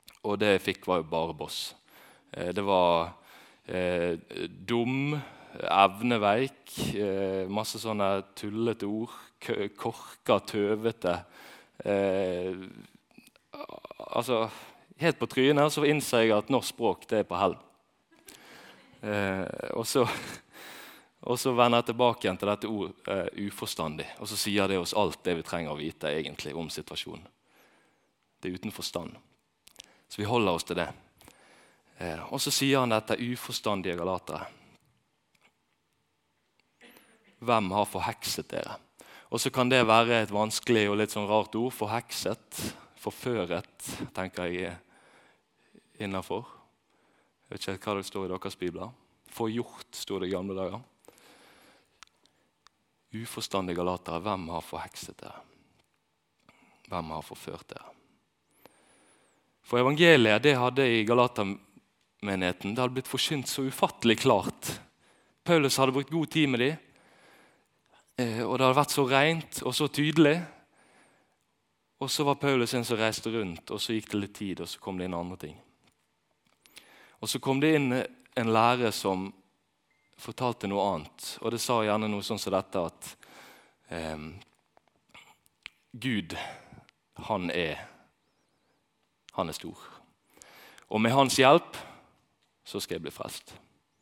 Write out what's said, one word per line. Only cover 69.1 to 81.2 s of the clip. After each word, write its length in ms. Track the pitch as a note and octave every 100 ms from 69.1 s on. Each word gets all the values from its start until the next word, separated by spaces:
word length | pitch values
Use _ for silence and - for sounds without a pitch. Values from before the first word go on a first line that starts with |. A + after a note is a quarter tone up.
| C3+ D3+ E3 - -
og 80 | B2+ B2
så 120 | D3
tydelig. 480 | - D3+ D#3 D3 E3 E3 - _ _ _ _ _ _ _ _ _ _ _ _ _ _
Og 80 | C3+
så 160 | - C#3+
var 80 | C#3
Paulus 360 | C#3+ C3 A#2 B2+
en 80 |
som 160 | A#2 A2+
reiste 320 | A2 A2 A#2
rundt, 400 | A2+ F#2+ E2+ -
og 80 | G#2+
så 160 | - A2
gikk 160 | -
det 80 | G#2
litt 160 | G2+ -
tid, 240 | G2+ E2+
og 80 | E2+
så 160 | -
kom 160 | - F#2
det 80 | F2+
inn 80 | E2+
andre 240 | F2 F#2 D#2
ting. 100 | - _ _ _ _ _ _ _ _ _ _ _ - - - - _
Og 100 | A2
så 120 | C3
kom 180 | C3+ C3+
det 140 | D3+
inn 180 | D#3 C3+ B2+ - - _ -
en 140 | A2+
lære 380 | A2 A#2 B2 A#2
som 340 | - G2+ F#2 G2 - _ _ _ _ _ _ _ -
fortalte 520 | - - B2+ A#2 G2+
noe 140 | G2+ G2
annet, 320 | E2+ D2+ -